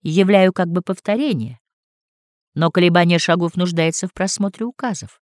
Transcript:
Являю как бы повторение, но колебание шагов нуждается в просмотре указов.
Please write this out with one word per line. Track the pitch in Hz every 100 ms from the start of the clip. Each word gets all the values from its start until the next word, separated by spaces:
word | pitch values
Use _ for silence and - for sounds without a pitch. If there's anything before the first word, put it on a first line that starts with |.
Являю | 156 165 190 202 185
как | 185 175
бы | 175
повторение, | 175 185 - 220 294 165 110 120 _ _ _ _ _ _ _ _ _ -
но | 165
колебание | 185 175 175 175 170
шагов | - 170 170 175
нуждается | 180 170 165 - 190
в |
просмотре | - 190 - 196 - 226
указов. | - 254 190 110 _ _